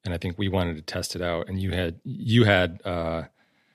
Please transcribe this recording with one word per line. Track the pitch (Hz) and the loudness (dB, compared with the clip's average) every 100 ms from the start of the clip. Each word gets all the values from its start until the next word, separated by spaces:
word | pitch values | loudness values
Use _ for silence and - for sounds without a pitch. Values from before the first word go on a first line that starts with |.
And | - | -8
I | 85 | -4
think | 95 85 | -4 -2
we | 95 | 0
wanted | 95 87 78 | 2 0 -2
to | |
test | 78 90 - 87 | -6 -6 -6 -4
it | |
out. | 87 82 - | -2 -2 -4
And | 95 | -4
you | 95 | -2
had, | 87 87 87 | 0 -2 -4
you | - - 113 117 107 | -10 -6 2 6 6
had, | 95 90 87 | 6 2 -2
uh, | 95 87 82 82 - _ _ _ _ | -6 -4 -4 -4 -8 _ _ _ _